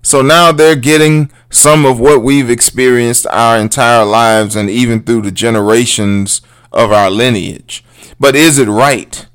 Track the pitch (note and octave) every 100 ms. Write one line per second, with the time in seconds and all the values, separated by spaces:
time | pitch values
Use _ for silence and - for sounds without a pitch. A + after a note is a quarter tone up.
0 | - C#3 C3+ E3 E3+ D3+ D#3 D#3 B2 D#3
1 | D#3 D3+ C#3+ _ _ - D3 D#3 C#3+ B2
2 | C3 D3 A2+ C#3+ B2 A#2 - - B2+ B2
3 | A#2+ A2+ - G2+ A#2 A2+ G#2+ - A#2+ A#2+
4 | G#2 A2 A#2 A2 G#2 G#2+ G2+ A2+ B2 A2+
5 | A2 A#2 G#2 F2+ A#2 A2+ G#2 A2+ A#2+ -
6 | G#2 G2+ G2+ - _ _ _ - A2+ G#2
7 | G2 G2+ B2+ A2 F2 E2+ - - _ _
8 | - - C#3 C3+ D#3+ C#3 A#2 G#2 C3+ B2
9 | - - -